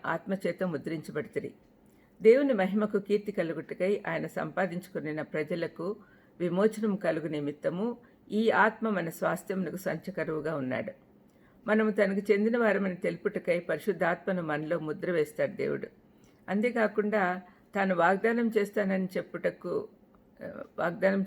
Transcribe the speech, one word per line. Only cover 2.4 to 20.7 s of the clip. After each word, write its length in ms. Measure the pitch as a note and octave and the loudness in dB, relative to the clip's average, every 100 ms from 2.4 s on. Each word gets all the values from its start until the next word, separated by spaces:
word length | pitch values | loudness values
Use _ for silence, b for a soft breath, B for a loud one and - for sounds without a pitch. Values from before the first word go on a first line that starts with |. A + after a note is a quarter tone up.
| C#4+ | 6
మహిమకు 460 | G#3+ F#3+ G#3 G#3 G3+ | 4 2 2 2 0
కీర్తి 320 | G3+ G#3 G#3 | 0 -2 0
కలుగుటకై 720 | G3 E3 D#3+ - - F#3 G3+ - | -4 -2 -4 -8 -2 0 0 -2
ఆయన 200 | D#3+ D#3 | -4 -4
సంపాదించుకునిన 960 | - D#3 E3 F#3 F3 - E3 D3+ D3+ | -6 -4 -2 -2 -4 -8 -8 -6 -6
ప్రజలకు 720 | C#3+ D#3 D3+ F3 E3 - F3 G#3+ B B B B | -4 -4 -2 -4 -4 -6 -8 -8 B B B B
విమోచనం 560 | F3 F3 G#3+ G#3+ G#3+ F#3+ | -2 4 2 2 -2 0
కలుగు 320 | E3+ D#3+ D#3 | 0 -2 -2
నిమిత్తము 720 | D3+ C#3+ D3 D#3 E3+ A#3 A#3 b b - | -4 -4 -4 -4 -2 -4 -6 b b -4
ఈ 180 | G#3 A3+ | 0 4
ఆత్మ 400 | D3+ G#3+ A3 A3 | 4 4 2 -2
మన 200 | F#3+ E3 | -2 -4
స్వాస్థ్యమునకు 680 | - D#3+ E3+ - F#3+ E3 F3+ | -2 -2 -2 -4 -4 -4 -4
సంచకరువుగా 800 | E3 D#3+ - G3 G#3 D#3 D3 D#3 | -4 -6 -6 -6 -4 -4 -4 -4
ఉన్నాడు." 360 | B2+ A#2 - - - - _ b b b - | -2 -4 -6 -12 -18 -20 _ b b b 0
మనము 240 | A3 G#3+ | 2 4
తనకు 400 | G#3 G3 G3 G3+ | 2 2 2 2
చెందిన 260 | G3+ G#3+ A#3+ | 4 4 4
వారమని 380 | A3 G3 G3 F3 | 2 2 0 -2
తెలుపుటకై 640 | F3 E3+ G3+ F3+ - F3 | -4 -2 -4 -2 -2 -2
పరిశుద్ధాత్మను 800 | E3+ D#3 G#3 E3+ E3+ F3 - F#3 | 0 -2 -2 0 0 0 -2 -2
మనలో 380 | D#3+ D3+ D#3 E3+ | -2 -2 -2 -2
ముద్ర 320 | D#3 D3 E3+ | -2 -4 -2
వేస్తాడు 400 | E3+ D3+ - C#3 | 0 0 0 -2
దేవుడు. 360 | C3+ C#3 C#3 - - _ b b b b | -2 -2 -2 -6 -14 _ b b b b
అంతేకాకుండా, 920 | G3 A#3+ A#3 G#3 G#3+ G#3 G#3 F3+ F#3 - B B G3+ | 0 0 2 0 2 0 2 2 0 -6 B B 0
తాను 200 | F#3+ F3 | 2 6
వాగ్దానం 560 | E3+ G3 A3+ A#3 A#3 A3 | 6 6 2 2 2 2
చేస్తానని 520 | G3+ G#3+ F#3+ F#3+ F#3 F3+ | 2 0 0 0 0 -4
చెప్పుటకు, 720 | - F3 F3+ F3 F3+ D3 - - _ - _ - | -6 -4 -4 -4 -4 -4 -6 -14 _ -20 _ -16
ఆ, 200 | - - - | -14 -12 -10